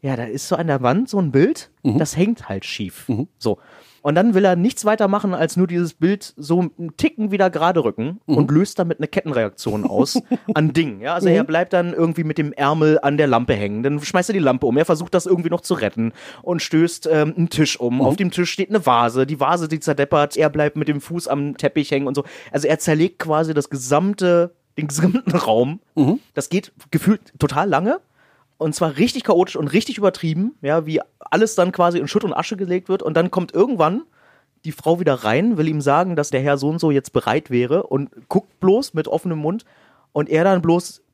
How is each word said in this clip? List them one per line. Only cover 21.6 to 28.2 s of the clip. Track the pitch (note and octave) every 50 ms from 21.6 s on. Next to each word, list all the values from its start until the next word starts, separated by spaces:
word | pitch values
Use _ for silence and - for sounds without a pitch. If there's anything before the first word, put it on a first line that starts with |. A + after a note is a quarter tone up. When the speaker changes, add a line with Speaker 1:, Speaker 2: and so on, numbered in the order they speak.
| - C#3+ - D#3 D3 -
Speaker 1:
hängen | - C#3 C#3+
und | C3+ C#3+
so. | C#3+ C#3+ - - - - -
Also | - C#3+ D3 C#3+
er | D3+ D#3
zerlegt | - - D#3 D#3 D#3+ F#3+ - _
quasi | - D#3+ D#3 D3+ D#3+ D#3+ D#3+
das | D3 C#3+ -
gesamte, | - C#3 B2 B2 C#3 D3 F3 G3 G#3 G3 F#3 F3+ F3 E3+ E3+ F3 _ _ _ _ _ -
den | D#3 D3
gesamten | C#3+ C#3+ D#3+ F#3 F#3 B3 B3+ - D#3
Raum. | F3 - - A2 A2+ B2 C3+ D#3 G3 _ _ _
Speaker 2:
Mhm. | - C#3+ B2+ F3+ C#4 _ _ _
Speaker 1:
Das | - C#3 -
geht | - F#3+ G3+ - _ _ - _
gefühlt | - D#3+ - F#3 A3 G3+ _ _ _ -
total | - C#3+ - C#3+ F3 G#3
lange. | D#3+ C3+ E3+ G#3+ D4 G4 _ _ _ _